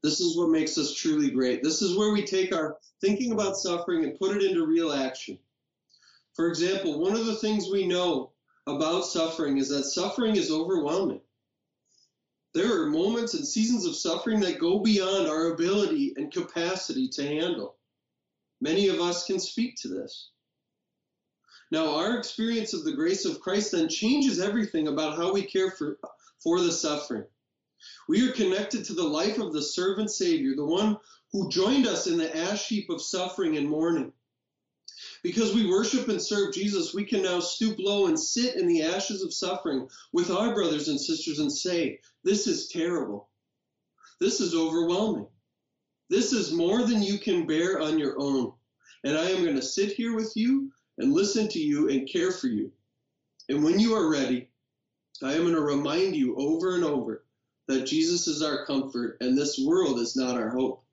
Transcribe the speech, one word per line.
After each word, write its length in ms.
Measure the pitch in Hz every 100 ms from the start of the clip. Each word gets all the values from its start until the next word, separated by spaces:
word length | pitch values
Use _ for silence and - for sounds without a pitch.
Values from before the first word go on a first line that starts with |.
This 180 | 151 147
is 160 | 175 160
what 140 | 170
makes 260 | 160 156 -
us 180 | 139
truly 360 | - 165 151 143
great. 320 | 123 127 123
This 180 | 147 160
is 160 | 190 185
where 160 | 214
we 120 | 208
take 300 | - 190 185
our 240 | 170 156 - _ _
thinking 320 | 196 208 247
about 240 | 220 196 196
suffering 480 | 190 170 170 170
and 140 | 151 -
put 180 | 190 202
it 60 |
into 240 | 190 175 156
real 260 | 165 165
action. 460 | 139 131 - - 92 _ _ _ _ _ _ _ _ _
For 140 | - 165
example, 520 | 151 175 196 175 147
one 140 | 180
of 120 | 220 226
the 100 | 208
things 340 | 214 214 180
we 160 | 196 180
know 460 | 175 180 139 - _ _ _ -
about 400 | 143 156 175 180
suffering 520 | 170 165 160 147 139
is 100 | 135
that 160 | 143
suffering 520 | 131 - 190 226 226 208
is 140 | 156
overwhelming. 720 | 156 170 185 147 175 180 - _ _ _ _ _ _ _ _ _ _ _ _ _
There 280 | 156 208 196
are 80 | 151
moments 440 | 160 196 233 233
and 120 | 160 139
seasons 400 | 220 220 240 180
of 100 | 147
suffering 440 | 175 170 - 220
that 180 | 185 165
go 220 | 170 196
beyond 480 | 220 202 185 196 160
our 240 | 156 165
ability 600 | 160 170 202 196 156 139 -
and 160 | 143
capacity 760 | 180 160 - 170 185 - 131 131
to 180 | - 143
handle. 500 | 151 175 151 98 - _ _ _ _ _ _ _ _
Many 280 | 135 185 196
of 120 | 165
us 240 | 175 170
can 140 | - 185
speak 380 | - - 247 -
to 120 | -
this. 420 | - - - - _ _ _ _ _ _ _ _ _ _ _ _ - _
Now, 220 | 160 156
our 240 | 151 190 233
experience 560 | - - 226 226 208
of 100 | 180
the 80 | 156
grace 320 | 135 165 196
of 160 | 185 143
Christ 320 | - 202 208
then 160 | 175 160
changes 520 | - 214 285 269 175
everything 480 | 196 214 208 165 151
about 280 | 143 156 156
how 160 | 170
we 120 | 196
care 260 | 190 190 190
for, 280 | - 143 - - - _ _
for 180 | 160 180
the 120 | 175
suffering. 520 | - 156 147 - 113 - _ _ _ _ _ - - -
We 200 | 302 247
are 40 |
connected 520 | - 190 190 208 226
to 80 | 185
the 120 | 165
life 340 | 160 151 202 214
of 140 | 190
the 100 | 151
servant 480 | 143 - 185 202 214
Savior, 460 | - 180 156 135 135
the 100 | 147
one 320 | 175 214 208 - - _
who 160 | 196 170
joined 380 | 180 190 277 233
us 200 | 175 185
in 120 | 170
the 180 | 160 160
ash 320 | 180 208 -
heap 220 | 214 -
of 100 | 170
suffering 560 | - 185 180 - 175 151
and 120 | 143
mourning. 440 | 151 165 160 123 - _ _ _ _ _ _ - - - -
Because 320 | 175 208 214
we 160 | 208 196
worship 380 | 190 226 262 -
and 120 | 190
serve 320 | - 208 196
Jesus, 400 | - 208 196 165
we 120 | 208
can 180 | 202 202
now 180 | 185 180
stoop 360 | 170 - 220 180
low 300 | 190 202 190
and 120 | 160
sit 360 | - - 247 -
in 100 | 175
the 160 | 170
ashes 400 | 156 190 196 202
of 100 | 185
suffering 560 | - 185 - - 135 131 - -
with 180 | 170 175
our 220 | 185 226
brothers 340 | 202 170 151 151
and 120 | 139
sisters 380 | - 156 - 147
and 140 | 147
say, 480 | - 180 175 139 - _ _
"This 220 | 175 208 -
is 220 | 165 -
terrible. 640 | 170 170 170 113 101 - _ _ _ _ _ _ _ - _
This 220 | 196 -
is 140 | 185
overwhelming." 760 | 165 160 160 170 185 214 - 104 _ _ _ _ _ _ _ _
This 240 | 196 226
is 180 | 233 156
more 300 | 165 170 220
than 200 | 233 220
you 160 | 196 202
can 280 | - 175 143
bear 340 | 156 180 190
on 180 | 156 156
your 220 | 139 135
own. 320 | 143 135 117 - _ _ _ -
And 120 | 135 151
I 140 | 175
am 140 | 185
gonna 180 | 170 139
sit 300 | - - 208
here 220 | - 233
with 220 | 220 220 -
you 340 | 233 269 269 _ _ -
and 160 | -
listen 340 | 151 202 233 208
to 100 | 165
you 300 | 147 147 135
and 180 | 135 131
care 260 | 180 180
for 160 | 180 131
you. 220 | 107 - _ _ _ _ _ _ _ -
And 160 | 143
when 160 | 151 185
you 140 | 226
are 160 | 220 165
ready, 400 | 147 123 123 - _ _ _ _ _ _ -
I 100 | 135
am 120 | 147
gonna 160 | 170 165
remind 540 | 147 143 143 160 190
you 220 | 160 127 -
over 380 | 139 165 185
and 100 | 180
over 400 | 165 143 113 107 _ _ _ _ -
that 180 | 135 131
Jesus 400 | 156 165 175 165
is 160 | 151
our 240 | 156 139 -
comfort 500 | 139 131 120 117 -
and 180 | 127 131
this 200 | 143 -
world 420 | 135 180 170 123
is 160 | 117 131
not 200 | 127 123
our 140 | 110
hope. 340 | 127 131 131 _